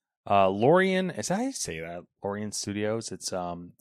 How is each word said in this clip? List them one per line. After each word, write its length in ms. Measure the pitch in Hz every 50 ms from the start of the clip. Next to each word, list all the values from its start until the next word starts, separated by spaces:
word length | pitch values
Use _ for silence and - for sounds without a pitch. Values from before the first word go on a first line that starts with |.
| _ _ _ _ _ -
Uh, 220 | 101 101 98 95
Larian, 600 | 95 101 110 135 165 185 190 190 185 185 185 180
is 180 | - 107 107 -
that 80 | 175
how 60 | 202 247
you 80 | 269 262
say 280 | - - - 165 160
that? 220 | - 82 87 90 85 - _ _ -
Larian 300 | 98 101 104 107 104 98
Studios? 580 | - - - 101 104 104 107 110 117 110 - 98
It's, 200 | 92 - - -
um, 400 | 92 90 87 87 85 87 87 - _